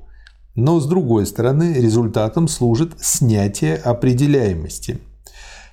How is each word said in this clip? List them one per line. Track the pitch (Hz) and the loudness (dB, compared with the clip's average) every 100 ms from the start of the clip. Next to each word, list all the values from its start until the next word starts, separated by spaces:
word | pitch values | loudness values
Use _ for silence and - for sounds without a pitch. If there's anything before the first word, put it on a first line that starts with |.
| - - - - - | -20 -20 -20 -20 -10
Но, | 110 139 170 | -2 2 2
с | 135 | 2
другой | 185 131 110 | 0 2 0
стороны, | 98 - 120 143 170 139 | 0 0 0 2 0 2
результатом | 117 117 113 113 110 165 160 | 2 2 0 -2 -2 0 -2
служит | - 120 117 170 - | 0 0 0 -2 -4
снятие | - - 120 107 101 - 156 156 | -6 0 2 2 0 0 -2 -2
определяемости, | 120 - 127 123 147 143 107 82 78 - - - - - - - - - - | -2 0 0 2 2 2 2 -2 -6 -10 -10 -10 -14 -20 -20 -20 -20 -20 -20